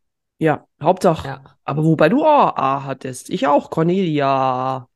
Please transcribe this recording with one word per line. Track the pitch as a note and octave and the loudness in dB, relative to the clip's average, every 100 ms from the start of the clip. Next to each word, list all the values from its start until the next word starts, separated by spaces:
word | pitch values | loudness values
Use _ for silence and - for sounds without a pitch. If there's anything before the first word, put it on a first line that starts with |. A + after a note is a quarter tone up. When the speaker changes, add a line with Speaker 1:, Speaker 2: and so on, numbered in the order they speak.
| _ _ _ - | _ _ _ -2
Speaker 1:
Ja, | D#3+ C#3 _ - | 0 -2 _ -4
Hauptsache. | D3+ F#3 F#3 D#3 C3+ | -2 2 2 0 -4
Speaker 2:
Ja. | C3+ - _ | -12 -18 _
Speaker 1:
Aber | - D3 | -8 -2
wobei | D#3+ D#3 D#3 | 2 4 4
du | C4 | 4
auch | D#4 C#4+ F#3 - | 4 4 2 0
A | C3+ C#3 | -2 -2
hattest. | C#3 C3+ C3 B2 - | -6 -10 -12 -12 -8
Ich | F3+ C4+ | -4 0
auch, | C#4+ - | 0 0
Cornelia. | - E3 F#3+ F3+ D3 C3+ C3+ C3 B2+ C3 C3 B2+ | -2 0 0 0 0 0 0 0 -2 -4 -6 -10